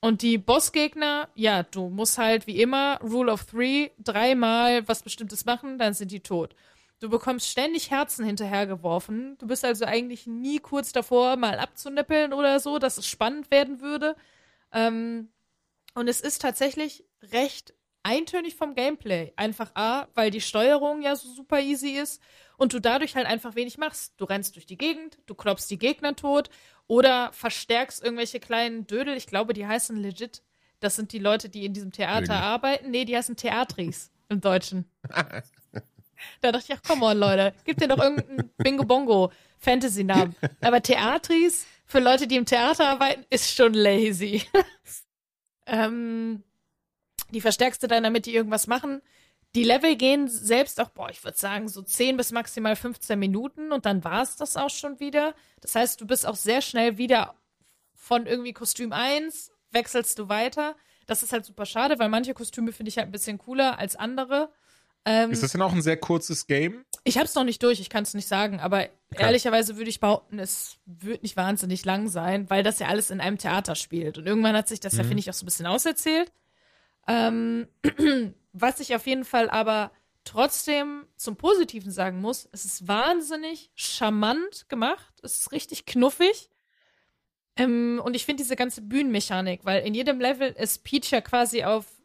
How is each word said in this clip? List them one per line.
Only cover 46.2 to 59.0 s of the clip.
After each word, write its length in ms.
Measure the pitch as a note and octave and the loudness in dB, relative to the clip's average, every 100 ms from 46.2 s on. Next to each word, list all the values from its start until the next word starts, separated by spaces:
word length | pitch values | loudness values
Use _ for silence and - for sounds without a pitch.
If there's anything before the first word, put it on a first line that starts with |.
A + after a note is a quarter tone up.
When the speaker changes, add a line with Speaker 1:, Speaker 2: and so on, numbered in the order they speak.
| A3+ A3 - _ _ _ _ _ _ - - | -4 -6 -12 _ _ _ _ _ _ -14 -8
Speaker 1:
die 100 | A3+ | -2
verstärkst 420 | A3 G#3 C4 - | 0 2 2 0
du 40 | A#3+ | 0
dann, 160 | A#3 | 2
damit 240 | A3 A3+ A#3 | 2 0 0
die 80 | |
irgendwas 320 | A3+ A3 G#3+ G#3+ | -2 0 -2 0
machen. 340 | A#3+ C#4+ C#4 _ _ _ _ _ | -2 -2 -8 _ _ _ _ _
Die 100 | A#3+ | 0
Level 320 | A#3 B3+ D#4+ C4+ | 4 6 6 4
gehen 320 | B3+ C#4+ C#4 | 4 4 2
selbst 520 | A3+ G#3 A#3 C#4+ - | -4 2 2 2 0
auch, 100 | A#3+ | -6
boah, 180 | - - | -6 -14
ich 120 | F3+ | -12
würd 140 | - - | -10 -6
sagen, 300 | G3 G#3 A3 | -4 -4 -8
so 120 | G3 | -10
zehn 360 | F#3+ - B3 C4 | -6 0 2 2
bis 160 | A#3+ | -2
maximal 440 | A#3 A3+ - A3 G#3+ | -2 -6 -4 -2 -2
fünfzehn 420 | A#3+ A#3+ - G#3 | -4 -10 -4 0
Minuten 540 | G3 G3 C4 D4+ D#4 | 0 0 -4 -8 -4
und 140 | C#4+ A3 | -2 0
dann 180 | G3 | 0
war's 320 | E3 F3+ C4 - | 0 -2 -2 -4
das 200 | D4 - | -6 -4
auch 140 | C#4 | -4
schon 300 | - D4 C4+ | -4 -10 -8
wieder. 340 | C#4+ C#4+ D4+ D4+ _ _ | -2 0 0 -4 _ _
Das 120 | - | -4
heißt, 260 | A#3 B3 - | 0 0 -2
du 60 | G#3+ | -2
bist 200 | B3+ - | 0 0
auch 80 | G3+ | -4
sehr 240 | G3+ A#3+ | 0 0
schnell 380 | C4+ A#3+ A#3 G#3 | 0 2 0 0
wieder 360 | B3 A#3+ G#3 - _ _ _ _ _ | 2 2 2 -8 _ _ _ _ _
von 320 | _ - A#3+ A#3 | _ 0 0 2
irgendwie 260 | B3 B3 | -4 -4
Kostüm 400 | A3+ A#3 - A#3+ | -8 -6 -4 -4
eins, 600 | G#3 | -2